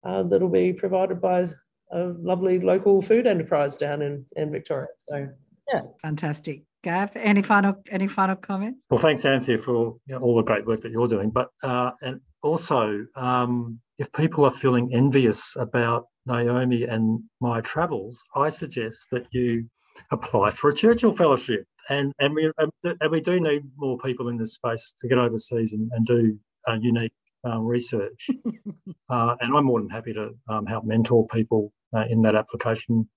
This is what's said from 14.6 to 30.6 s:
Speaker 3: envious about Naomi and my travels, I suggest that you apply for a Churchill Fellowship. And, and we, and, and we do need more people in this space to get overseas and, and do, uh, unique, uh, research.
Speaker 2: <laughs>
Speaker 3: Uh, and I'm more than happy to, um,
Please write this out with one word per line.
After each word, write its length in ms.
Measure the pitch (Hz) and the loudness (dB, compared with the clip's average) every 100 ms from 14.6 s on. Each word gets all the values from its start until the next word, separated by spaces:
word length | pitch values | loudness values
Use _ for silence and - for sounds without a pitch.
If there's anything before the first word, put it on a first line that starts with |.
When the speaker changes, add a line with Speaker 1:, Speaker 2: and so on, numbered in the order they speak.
| 139 123 123 | 2 2 2
Speaker 3:
envious 640 | 123 139 135 120 101 - - | 2 4 4 4 2 -6 -6
about 520 | 117 123 117 117 - _ 123 | -4 0 0 -2 -6 _ -6
Naomi 600 | 120 120 123 127 120 120 | -2 0 0 2 0 0
and 360 | 113 110 113 - _ | 0 0 0 -6 _
my 220 | 123 113 | -4 -2
travels, 580 | 113 151 170 123 101 127 _ 143 | -4 -4 -4 -4 -8 -16 _ -2
I 140 | 147 | -2
suggest 560 | 156 160 - 113 120 - | -2 -8 -6 -8 -10 -8
that 160 | 123 123 | -8 -4
you 400 | 123 123 117 117 _ _ - _ | -2 0 -2 -6 _ _ -20 _
apply 400 | 113 - 110 104 | -6 0 2 2
for 220 | - 147 | 2 0
a 40 | 143 | 4
Churchill 400 | 220 233 226 202 | 4 6 2 4
Fellowship. 520 | 165 131 - 104 - _ - | 4 4 0 -4 -6 _ -4
And, 200 | 143 139 143 | -2 -2 0
and 140 | 139 | 0
we, 180 | 156 156 156 | 2 0 0
and, 140 | 156 _ | -2 _
and 280 | 175 175 156 | -6 -2 0
we 100 | 160 | 0
do 180 | 160 180 | 2 0
need 220 | 160 147 143 135 | 2 0 -4 -6
more 220 | 139 123 | -4 -4
people 300 | 135 123 120 | -4 -4 -4
in 80 | 117 | -4
this 160 | 110 - | -6 -4
space 400 | 120 113 - - | -4 -4 -8 -10
to 80 | 120 | 0
get 120 | 127 | 2
overseas 540 | 120 113 - 120 110 | 2 0 -4 -2 -2
and, 180 | 107 113 | -2 -4
and 140 | 117 113 | 0 2
do, 320 | 120 113 107 _ _ - | 4 4 0 _ _ -4
uh, 100 | 113 | 0
unique, 320 | 120 113 113 _ _ _ 123 | 0 0 -2 _ _ _ -6
uh, 120 | 113 | -4
research. 680 | 113 120 123 113 101 - - | -2 -2 -2 -4 -4 -8 -6
Speaker 2:
<laughs> 60 | 262 233 - 208 - - - - | -6 -6 -10 -16 -16 -18 -20 -4
Speaker 3:
Uh, 260 | 123 117 120 | 0 0 -2
and 120 | 120 | 0
I'm 120 | 147 135 | 2 2
more 160 | 117 | 0
than 80 | 98 | -2
happy 240 | 110 113 | -10 -10
to, 160 | 107 107 117 - | -8 -10 -12 -6
um, 180 | 107 | -6